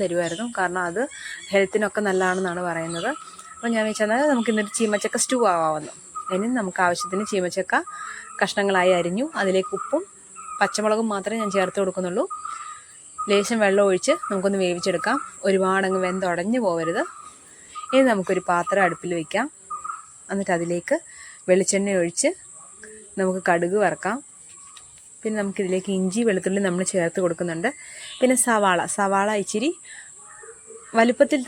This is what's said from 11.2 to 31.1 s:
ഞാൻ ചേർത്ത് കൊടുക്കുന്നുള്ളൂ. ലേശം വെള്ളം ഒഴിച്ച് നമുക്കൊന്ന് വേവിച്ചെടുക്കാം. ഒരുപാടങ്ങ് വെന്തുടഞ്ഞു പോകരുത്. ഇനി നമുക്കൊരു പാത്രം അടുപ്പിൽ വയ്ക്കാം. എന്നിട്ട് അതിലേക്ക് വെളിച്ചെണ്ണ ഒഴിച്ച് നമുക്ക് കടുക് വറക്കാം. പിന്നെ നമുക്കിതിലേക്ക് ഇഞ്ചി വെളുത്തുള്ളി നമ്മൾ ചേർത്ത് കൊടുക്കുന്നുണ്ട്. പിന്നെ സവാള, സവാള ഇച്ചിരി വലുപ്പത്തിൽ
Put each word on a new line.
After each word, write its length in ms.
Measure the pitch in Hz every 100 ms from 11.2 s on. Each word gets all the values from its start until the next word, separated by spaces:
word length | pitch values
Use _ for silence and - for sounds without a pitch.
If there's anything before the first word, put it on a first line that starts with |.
| 196 226
ഞാൻ 60 | 214 196
ചേർത്ത് 240 | 185 202
കൊടുക്കുന്നുള്ളൂ. 440 | 190 180 185 185 359 1077 1077 1077 1077 - - - - - 1077
ലേശം 280 | 202 202 233
വെള്ളം 200 | 202 196 202
ഒഴിച്ച് 240 | 185 - 320 -
നമുക്കൊന്ന് 320 | 196 196 196
വേവിച്ചെടുക്കാം. 540 | 185 175 185 175 185 269 - - 202
ഒരുപാടങ്ങ് 540 | 190 190 190 190 190 185
വെന്തുടഞ്ഞു 540 | 185 185 170 185 254 214
പോകരുത്. 360 | 165 165 190 339 - - - - - - - 1077
ഇനി 100 | 262 262
നമുക്കൊരു 320 | 214 180 185 175
പാത്രം 320 | 175 175 196 185
അടുപ്പിൽ 260 | 160 175 175
വയ്ക്കാം. 280 | 156 190 277 - - 1077 - - - - -
എന്നിട്ട് 220 | 202 196 175
അതിലേക്ക് 400 | 170 175 - 311 - - - - -
വെളിച്ചെണ്ണ 440 | 185 185 196 202 190
ഒഴിച്ച് 280 | 170 - 277 370 - - - - - - - -
നമുക്ക് 220 | 185 185 175
കടുക് 280 | 170 175 202
വറക്കാം. 320 | 190 156 185 240 - - - - - - - - - -
പിന്നെ 140 | 220 214
നമുക്കിതിലേക്ക് 500 | 202 190 190 185 190 190
ഇഞ്ചി 220 | 185 196 233
വെളുത്തുള്ളി 320 | 185 175 196 196
നമ്മൾ 160 | 175 185
ചേർത്ത് 300 | 190 170 180
കൊടുക്കുന്നുണ്ട്. 440 | 180 165 175 165 202 - - - - -
പിന്നെ 180 | 254 262
സവാള, 360 | - 220 202 175 165 -
സവാള 340 | 196 196 202 214
ഇച്ചിരി 280 | 190 214 269 359 - - - - - - - - - - - 226
വലുപ്പത്തിൽ 420 | 233